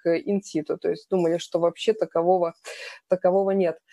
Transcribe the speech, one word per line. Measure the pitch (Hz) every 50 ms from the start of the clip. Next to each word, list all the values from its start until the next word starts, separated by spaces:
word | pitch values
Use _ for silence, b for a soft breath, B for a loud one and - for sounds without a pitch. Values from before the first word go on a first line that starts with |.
| _
инситу. | 170 170 160 - - 202 196 202 - - 160 151 - 208
То | 202 - 170
есть | 170 - - _
думали, | 196 185 175 165 165 170
что | - - - 170
вообще | 170 170 170 - - 233 214
такового, | 220 175 156 - 170 165 175 185 185 175 165 165 B B B B B B B B B B _
такового | 185 180 - 180 180 196 196 196
нет. | 196 196 185 170 165 - _ B